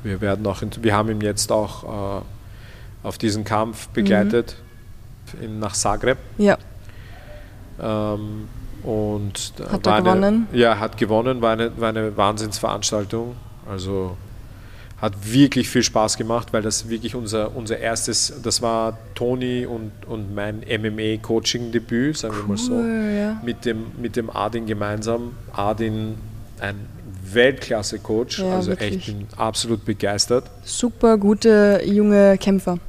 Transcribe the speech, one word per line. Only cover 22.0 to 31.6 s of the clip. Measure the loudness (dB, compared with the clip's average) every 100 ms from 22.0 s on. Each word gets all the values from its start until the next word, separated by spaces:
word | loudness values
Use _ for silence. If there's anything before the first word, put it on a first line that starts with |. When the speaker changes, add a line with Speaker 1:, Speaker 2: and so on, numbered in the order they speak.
| 0 -2
Speaker 1:
sagen | -6 -4
wir |
mal | -2 -2
so. | 0
Speaker 2:
Cool, | 0 0 0 0 0
ja. | -2 -2
Speaker 1:
Mit | -6 -4 -2
dem, | -2 -6 -6
mit | -4 -4
dem | -4
Adin | -2 -2 -2 -4
gemeinsam. | -2 -2 -2 -2 -2 -4 -10 -12
Adin, | -4 -2 0 0 -2 -4 -8 -10 -12 -14 -8
ein | -6 -6 -12 -14 -14 -12 -2
Weltklasse-Coach, | 6 6 6 -2 -2 -2 -6 -2 -2 0 -2
Speaker 2:
Ja, | 0 0
Speaker 1:
also | 0
echt, | 0
Speaker 2:
wirklich. | -2 -2 -4
Speaker 1:
bin | -8 -10 -2
absolut | -2 0 -2 -2 -2
begeistert. | -2 0 0 2 2 0 -18 -10
Speaker 2:
Super | -2 -2 4 4 6
gute | 4 6 8 8